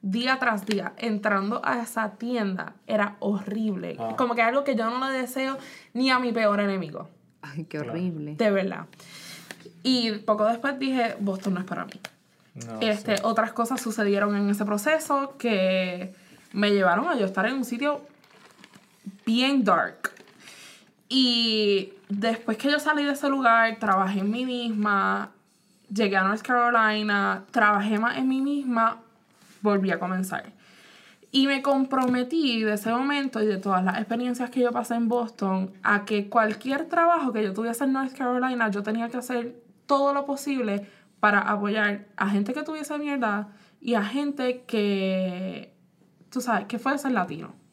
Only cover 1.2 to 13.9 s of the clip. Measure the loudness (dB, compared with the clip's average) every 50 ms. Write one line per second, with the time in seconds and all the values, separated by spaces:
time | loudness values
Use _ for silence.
1.2 | 0 0 0 2 0 -2 -4 -4 -2 -2 -2 -2 -4 -4 -4 -4 -4 -4 -6 -8
2.2 | -6 -4 -2 0 0 -2 -2 -4 -6 -10 -12 -18 _ -2 0 0 0 0 -2 -4
3.2 | -2 -2 -2 -2 -4 -6 -4 -2 -2 -2 -2 -4 -6 -8 -8 -6 -6 -6 -2 0
4.2 | 0 0 2 2 2 4 2 2 0 0 0 0 0 -2 -2 -2 -4 -2 -2 -4
5.2 | -4 -4 -4 -4 -4 -4 -4 -6 -10 -16 -20 -20 -20 _ _ 0 2 4 4 2
6.2 | 2 0 0 2 2 2 2 2 2 0 0 -2 -4 -6 -8 -12 -12 -14 -18 _
7.2 | _ _ _ _ -18 -12 -10 -10 -10 -8 -8 -8 -6 -4 -4 -2 -2 -2 -4 -4
8.2 | -8 -8 -2 0 2 2 4 2 0 -2 -4 -8 -10 -14 -18 -20 -20 -20 -20 -20
9.2 | -18 -18 -18 -18 -18 -18 -20 -18 -18 -20 -20 -6 0 0 2 2 2 0 -2 -2
10.2 | 0 0 2 2 4 2 2 0 -2 -4 -4 -2 -2 -2 0 0 0 -2 -2 -4
11.2 | -4 -4 -4 -2 -2 -4 -4 -4 -4 -6 -8 -8 -8 -10 -14 -16 -18 -20 _ _
12.2 | _ _ _ _ _ _ _ -16 -14 -12 -6 -2 0 0 0 0 0 0 0 0
13.2 | 2 0 2 2 0 0 0 -2 -2 -2 -2 -4 -4 -6